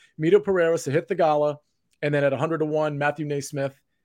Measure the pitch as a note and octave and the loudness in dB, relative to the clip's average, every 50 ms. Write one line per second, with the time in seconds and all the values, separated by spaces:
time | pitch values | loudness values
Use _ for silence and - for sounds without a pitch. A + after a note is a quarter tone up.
0 | _ _ _ - D3+ E3 F#3+ G#3 G#3 G3 G3 F3+ E3+ E3 E3 D#3+ - C#3+ C3 D#3+ | _ _ _ -4 2 4 4 4 4 2 2 2 2 2 2 0 0 -2 -2 -2
1 | E3 - G3+ E3+ F3 D#3 D3+ D3 D3 D3 C#3+ C#3+ _ _ _ _ _ _ _ _ | -2 -2 0 2 2 2 4 2 2 0 -2 -4 _ _ _ _ _ _ _ _
2 | - D3 D3 C#3+ C#3+ C#3 C3 A#2+ C#3+ D#3+ E3 D#3 D#3 D3+ D3+ D3+ D#3 D3+ D3 C#3+ | -4 -2 0 2 2 2 0 0 -2 -2 -2 -2 -2 -2 -2 -2 -2 -2 -2 -2
3 | C#3+ D3 D3 D#3+ D#3 D3 D3 C#3+ C3+ - D3+ C#3+ C#3 C3+ C3+ _ _ _ _ _ | -2 -2 -2 -4 -4 -6 -6 -6 -6 -6 -6 -6 -6 -6 -6 _ _ _ _ _